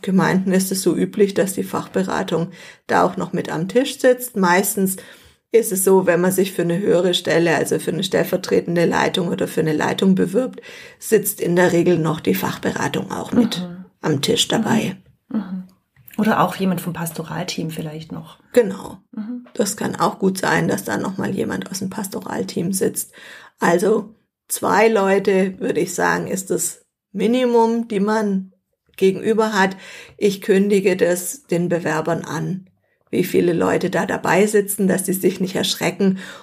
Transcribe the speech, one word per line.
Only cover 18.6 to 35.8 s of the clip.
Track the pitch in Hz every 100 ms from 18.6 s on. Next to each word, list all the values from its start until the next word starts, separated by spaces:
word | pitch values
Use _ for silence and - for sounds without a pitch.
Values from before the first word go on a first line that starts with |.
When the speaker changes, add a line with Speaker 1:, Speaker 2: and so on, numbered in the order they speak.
| 202 190 - - _
Speaker 2:
Mhm. | - 214 247 -
Speaker 1:
Das | - 208 -
kann | 202 -
auch | 175 -
gut | 190 190
sein, | 151 160 165
dass | -
da | - -
nochmal | - 190 -
jemand | 196 214 190 190
aus | 190
dem | 190
Pastoralteam | 202 196 180 - - 190 196 175
sitzt. | 190 233 - - - - - - _
Also | - 175 208 220 - - _ _ _
zwei | - 196 185 220
Leute, | 214 196 196 196 190 190 190
würde | 220 156
ich | 185
sagen, | - 180 175 175
ist | 190 190
das | 175 - - _ _ _
Minimum, | 196 196 254 247 233 226 233 233
die | 202
man | 208 220 214 190 190 _ _ _ _ -
gegenüber | 190 190 - 214 220
hat. | 208 190 190 - - - -
Ich | 208 190
kündige | - 190 202 202 190 185
das | 175 180 - -
den | - 170 175
Bewerbern | 175 156 156 160 165
an, | - 151 160 190 - _ _ _ _
wie | -
viele | 185 190 175
Leute | 170 185 - 190
da | 185 -
dabei | - 147 165 208
sitzen, | 208 196 - 190
dass | 185 -
sie |
sich | 185 185 190
nicht | 190 -
erschrecken. | - -